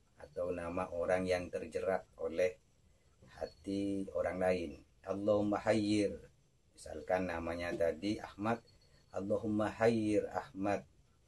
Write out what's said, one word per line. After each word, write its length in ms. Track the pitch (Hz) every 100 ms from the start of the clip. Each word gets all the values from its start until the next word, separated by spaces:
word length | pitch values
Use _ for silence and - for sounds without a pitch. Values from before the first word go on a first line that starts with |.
| _ -
atau 320 | - - 90
nama 320 | 87 85 90 92
orang 340 | 85 85 92 92
yang 240 | 90 90
terjerat 560 | 92 87 90 90 92 - -
oleh 420 | 82 82 92 - _ _ _ _ _ _ - -
hati 680 | 76 - - 98 98 98 98
orang 260 | - 87 90
lain. 320 | 92 90 82 - - _
"Allahumma 560 | 95 98 101 104 104 101 110
hayyir." 480 | 110 104 104 98 - - _ _ _ _ -
Misalkan 560 | - 78 - 92 92
namanya 400 | 85 82 85 85
tadi 480 | 85 82 78 98 107
Ahmad, 400 | - - 107 117 - - _ - _
"Allahumma 640 | 92 98 104 113 104 104
hayyir 560 | - 113 117 107 104 95
Ahmad 560 | 95 - 95 101 98 - _ _ _